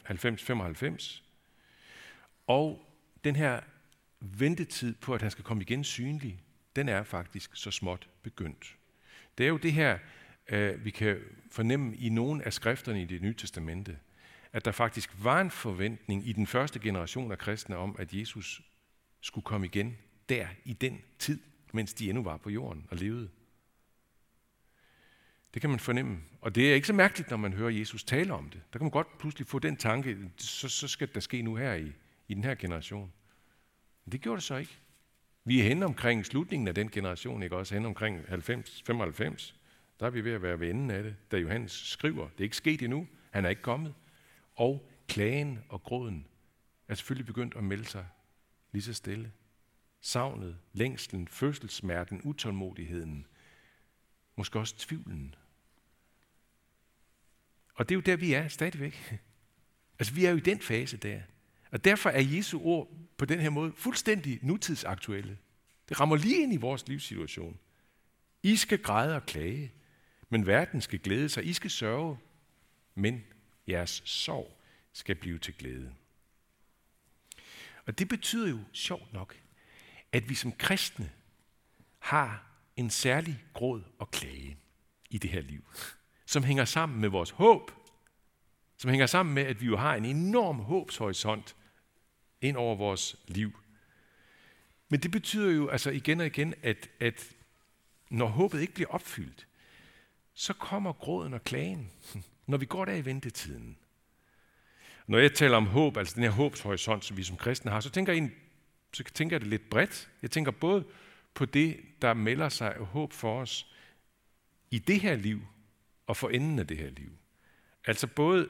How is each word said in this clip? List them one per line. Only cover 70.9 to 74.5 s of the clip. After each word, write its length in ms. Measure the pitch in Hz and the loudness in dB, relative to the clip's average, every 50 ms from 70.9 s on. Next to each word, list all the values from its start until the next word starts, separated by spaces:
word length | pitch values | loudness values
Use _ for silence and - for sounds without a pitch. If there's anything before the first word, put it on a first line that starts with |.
| - 90 | -4 -2
glæde 300 | - 95 98 123 147 147 | 0 2 2 2 2 0
sig. 180 | - - 95 | 0 -2 -2
I 60 | 170 | -2
skal 180 | 175 - - 190 | -2 -2 -2 -4
sørge, 480 | - - 117 107 113 139 160 165 143 113 - - _ _ _ _ _ _ _ _ _ _ _ _ - | -4 -2 -2 0 0 0 -2 -4 -6 -8 -12 -20 _ _ _ _ _ _ _ _ _ _ _ _ -2
men 300 | 95 98 107 127 120 104 - - - _ _ _ _ - - | 2 2 2 2 0 -8 -14 -20 -20 _ _ _ _ -4 -2
jeres 340 | 92 87 87 - - - - | 0 0 0 -2 -6 -8 -6
sorg 560 | - - - - - 165 131 - - | -6 -4 -2 -2 -2 -2 -4 -6 -8